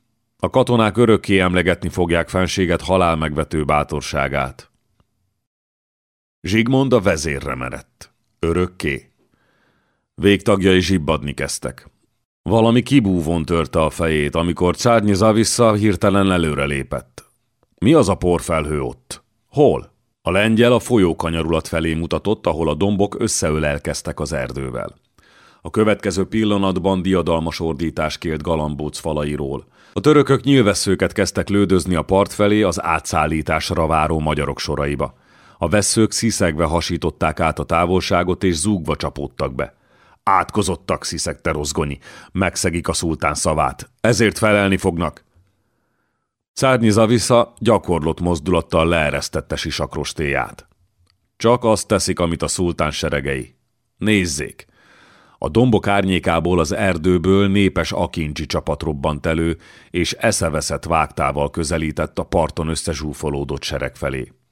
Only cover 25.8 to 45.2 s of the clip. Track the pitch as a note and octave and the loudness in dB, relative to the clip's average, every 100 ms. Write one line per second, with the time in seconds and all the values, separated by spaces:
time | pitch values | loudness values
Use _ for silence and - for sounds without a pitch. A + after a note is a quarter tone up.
25.8 | G#2+ G2+ G#2 F2 F2+ A2 G#2+ G2+ G2 F#2 | -2 -2 -2 -4 -2 -2 0 0 0 0
26.8 | F#2 F#2 F2+ F#2 E2+ E2 E2 - E2 D2 | 0 -2 0 0 0 -2 -2 -4 -6 -4
27.8 | D#2+ E2 D#2 - E2+ D#2 D#2 D#2+ D2+ D2 | -6 -4 -6 -4 -6 -6 -4 -2 -4 -6
28.8 | D2+ - E2 D2+ D2 D2 C2+ C2+ - _ | -8 -8 -6 -4 -4 -6 -6 -8 -12 _
29.8 | _ - C#3+ D3 C3+ C3 C3+ C3+ G2+ G2 | _ -2 4 4 4 2 4 4 4 2
30.8 | G2+ F#2 F2+ - F#2+ - F2 G2+ F#2 F#2 | 0 0 0 0 -2 -2 0 2 4 2
31.8 | F#2 E2 - F#2+ G2+ - G#2 G#2+ G2 D#2+ | 2 -2 2 2 2 0 2 2 2 0
32.8 | E2+ D#2 - D#2+ D#2 D#2+ D2+ D#2 - E2 | -2 -4 -2 0 0 0 -2 -2 -2 -2
33.8 | D#2 D#2 D#2 D#2+ D#2 D2 C#2+ C2+ - D2 | 0 2 2 0 -2 -2 -4 -6 -6 -4
34.8 | C#2+ C#2 C#2 - _ _ - - E2+ G#2 | -2 -4 -6 -10 _ _ -18 -6 0 0
35.8 | - A2+ G#2+ - A2+ - F2+ D#2 E2 E2+ | 2 2 2 2 -2 0 0 0 0 0
36.8 | - E2+ E2 - D#2+ D2+ D#2+ D#2 D#2+ E2 | -2 -4 -4 -2 -2 0 -2 -2 -2 0
37.8 | F2 F#2 - F2+ F2+ E2+ F#2+ D#2+ G#2 G2 | 2 0 2 0 0 0 0 0 0 -2
38.8 | D#2 D2 C#2+ C#2 C#2 - C2+ B1+ B1 _ | -2 -4 -6 -6 -10 -6 -6 -6 -10 _
39.8 | _ _ _ _ - F#2+ F2 G#2+ F#2+ F2 | _ _ _ _ 0 2 2 -2 -2 -4
40.8 | - D#2+ - E2 E2 C#2+ E2+ D2 D2 D#2+ | -4 -6 -6 -6 -6 -4 -4 -2 -4 -4
41.8 | D2+ C2+ - - - F#2 F2+ - F#2 E2+ | -4 -6 -14 -20 -10 -2 -2 0 -2 -2
42.8 | E2 E2 E2+ D#2 D#2+ D2+ E2+ D#2 C#2 - | -4 -4 -2 -2 -2 -2 -2 0 0 -4
43.8 | - _ A2 G2+ A2 - A2 G#2 G2 F#2 | -18 _ 0 2 2 2 2 2 2 0
44.8 | F#2+ E2+ D#2+ - | 0 -2 -4 -6